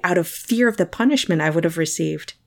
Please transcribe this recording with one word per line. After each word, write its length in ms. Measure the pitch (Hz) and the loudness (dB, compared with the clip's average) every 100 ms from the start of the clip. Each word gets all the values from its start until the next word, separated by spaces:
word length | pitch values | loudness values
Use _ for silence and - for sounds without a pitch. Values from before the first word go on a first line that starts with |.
out 140 | 180 180 | 0 0
of 100 | 170 | 0
fear 400 | - - 233 240 | -6 -2 2 2
of 80 | 220 | 2
the 80 | |
punishment 560 | - - 240 277 - 160 | -2 0 2 2 0 0
I 80 | 156 | 0
would 160 | 160 | 0
have 140 | 170 165 | 0 0
received. 560 | 156 - 160 156 - - | -4 -2 -4 -6 -10 -20